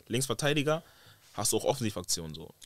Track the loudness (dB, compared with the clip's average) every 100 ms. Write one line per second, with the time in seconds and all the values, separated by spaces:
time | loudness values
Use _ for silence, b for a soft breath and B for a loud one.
0 | B -2 0 0 2 2 2 0 -4 B
1 | B B -12 -4 2 2 2 2 0 -2
2 | -2 -4 -4 -10 -14 -14